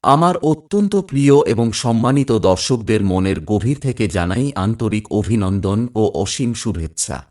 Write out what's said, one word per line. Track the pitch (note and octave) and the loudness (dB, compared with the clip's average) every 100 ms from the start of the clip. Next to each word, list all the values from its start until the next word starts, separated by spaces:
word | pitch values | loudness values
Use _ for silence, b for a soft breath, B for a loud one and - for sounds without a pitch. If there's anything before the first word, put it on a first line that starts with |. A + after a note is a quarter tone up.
| - | 4
আমার | C#3+ E3+ F3 | 4 4 2
অত্যন্ত | D3+ D#3 - G3+ G3+ G3+ | 0 -2 -2 0 2 0
প্রিয় | F#3+ C#3 C#3 C#3+ | -2 2 6 6
এবং | - A2+ A#2 | 4 0 0
সম্মানিত | G#2+ A#2+ A#2 A#2+ C#3 C3 | -2 0 2 2 0 2
দর্শকদের | A2+ F#2+ F#2 - B2 G#2+ G#2+ | 2 2 2 0 -2 0 0
মনের | G2 F#2 F#2+ F#2+ | 2 0 0 -2
গভীর | D#2 G#2 A2 C#3+ | -2 -2 0 -2
থেকে | C3+ A#2+ G#2+ | -4 -2 -2
জানাই | F#2 F2 G#2+ C#3 - | -2 -2 -2 -2 -2
আন্তরিক | F#2+ A2+ A2+ G#2+ G#2+ | -2 -2 -2 -4 -2
অভিনন্দন | G#2+ F#2+ A2+ F#2+ G2 F#2+ G#2 A#2+ A2+ | -4 0 0 0 -2 -2 -2 -2 0
ও | G#2+ - | 0 0
অসীম | G2 - A#2+ | -4 -4 -4
শুভেচ্ছা। | A2+ A2+ E2+ D#2+ - - C#2+ - | -4 -6 -6 -8 -8 -8 -8 -12